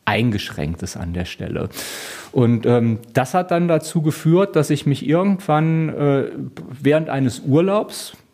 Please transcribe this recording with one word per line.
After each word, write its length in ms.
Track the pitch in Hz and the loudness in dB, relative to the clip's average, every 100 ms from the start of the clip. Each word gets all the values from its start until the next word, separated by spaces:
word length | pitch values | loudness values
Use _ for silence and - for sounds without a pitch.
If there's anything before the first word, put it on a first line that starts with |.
eingeschränkt 800 | - 104 120 101 - - 76 85 | -2 0 0 0 -4 -6 -6 -6
ist 160 | 87 - | -8 -10
an 160 | 85 | -6
der 120 | 87 | -6
Stelle. 440 | 87 - - 80 - - - - - - - | -6 -8 -8 -6 -6 -8 -12 -12 -12 -14 -4
Und, 340 | 131 117 117 | 2 4 4
ähm, 340 | 117 120 117 110 - | 4 4 2 -2 -2
das 200 | 131 131 | -2 0
hat 180 | 180 180 | 0 0
dann 160 | 170 175 | 0 2
dazu 340 | 156 - 170 | 0 0 -2
geführt, 540 | 156 - 160 175 196 | 0 0 4 4 4
dass 160 | 156 143 | 2 0
ich 140 | 147 | 0
mich 220 | 143 131 139 | 0 0 0
irgendwann, 840 | 165 202 185 - 151 160 160 156 | 2 2 0 0 2 2 0 0
äh, 340 | - 143 135 - - 127 - - 127 | 0 2 2 0 -6 -10 -12 -14 -2
während 280 | 139 156 - | 2 2 2
eines 320 | 139 131 - | 0 0 -2
Urlaubs 760 | 151 147 190 208 - - - - _ | 2 4 4 0 -2 -10 -14 -18 _